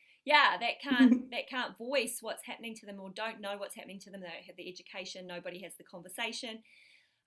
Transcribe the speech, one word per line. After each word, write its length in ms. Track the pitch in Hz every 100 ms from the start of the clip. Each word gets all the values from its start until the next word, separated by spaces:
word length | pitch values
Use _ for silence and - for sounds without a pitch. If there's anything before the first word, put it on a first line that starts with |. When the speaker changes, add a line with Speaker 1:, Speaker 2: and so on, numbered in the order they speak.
| _ _
Speaker 1:
Yeah, 320 | - 294 240 180
that 200 | - -
can't, 0 |
Speaker 2:
<laughs> 520 | 277 247 254 247 -
Speaker 1:
that 160 | 233 -
can't 260 | 254 208 196
voice 440 | 233 277 233 -
what's 240 | 220 220 -
happening 300 | - 226 220
to 100 | 202
them 140 | 202
or 100 | 190
don't 320 | 185 226 214
know 160 | 202 202
what's 160 | 202 226
happening 240 | - 190
to 100 | 202
them. 100 | 196
They 60 | 180
don't 180 | 156 180
have 100 | 180
the 140 | 175
education. 560 | 180 - 208 196 190 185
Nobody 380 | 175 180 175
has 120 | 175 -
the 60 |
conversation. 760 | 180 185 175 - 226 233 240 220 _ - _ _ _ _